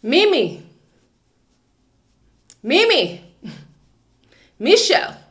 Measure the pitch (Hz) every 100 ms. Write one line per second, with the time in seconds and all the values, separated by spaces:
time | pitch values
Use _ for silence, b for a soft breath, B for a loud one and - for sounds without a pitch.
0 | 214 294 427 349 180 165 - _ _ _
1 | _ _ _ _ _ _ _ _ _ _
2 | _ _ _ _ _ - 214 320 453 359
3 | 175 175 - _ 190 - - _ _ _
4 | _ _ _ b b _ 226 440 - -
5 | - - _